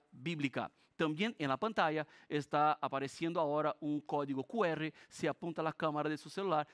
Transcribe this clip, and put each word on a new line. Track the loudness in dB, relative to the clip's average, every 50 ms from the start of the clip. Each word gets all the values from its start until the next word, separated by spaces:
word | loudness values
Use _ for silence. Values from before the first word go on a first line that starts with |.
| -6 _
bíblica. | -20 -8 -4 -4 -2 0 -2 0 0 -2 -4 -4 -8 _ _ _ _
También | 0 0 0 2 0 -2 -2 -2 -2
en | 0 0
la | 0
pantalla | 0 0 0 2 2 2 2 2 0 -2 -4 -10 -18 -10 _
está | -2 -2 -2 0 2 4 4 4 4
apareciendo | 2 -2 -2 -2 -2 -4 -4 -4 -4 -2 -2 0 0
ahora | 0 2 2 2 2 0 0 -2
un | -2 -2 -2 -2 -2
código | -2 -2 -2 0 0 -2 -4 -4
Q | -4 0 0 2
R. | 2 2 0 -2 -4 -6 -10 -18 -20
Si | -8 -4 -2
apunta | -2 -2 -2 -6 -6 -4 -2 -2
la | -4 -2
cámara | -2 -2 -2 0 0 0 0
de | -2 -2
su | -6 -8
celular, | -8 -4 0 2 2 2 2 0